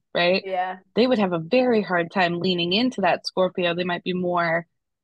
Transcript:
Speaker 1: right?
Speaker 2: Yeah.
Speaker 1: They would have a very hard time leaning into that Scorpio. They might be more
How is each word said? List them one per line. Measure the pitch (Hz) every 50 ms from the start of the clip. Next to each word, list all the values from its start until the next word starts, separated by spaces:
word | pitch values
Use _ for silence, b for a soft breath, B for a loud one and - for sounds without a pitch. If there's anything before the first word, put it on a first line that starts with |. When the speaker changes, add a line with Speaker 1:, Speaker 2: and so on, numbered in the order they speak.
| _ _ -
Speaker 1:
right? | 170 175 175 185 190 196
Speaker 2:
Yeah. | 190 185 180 185 185 190 190 _ _ -
Speaker 1:
They | 196 240 254
would | 254 214
have | 208 185 175
a | 165
very | 160 160 247 254 254 254 233 214
hard | 190 165 185 170 165 165
time | - 202 180 170 175 170
leaning | 170 185 180 175 170 175 185
into | 214 247 254 254 -
that | 190 170 143 - - -
Scorpio. | - 180 185 180 - 196 175 175 170
They | 175 180
might | 180 175 170 -
be | 185 180
more | 180 180 175 175 175 170 165 165 170 165 _ _ _ _ _ _ _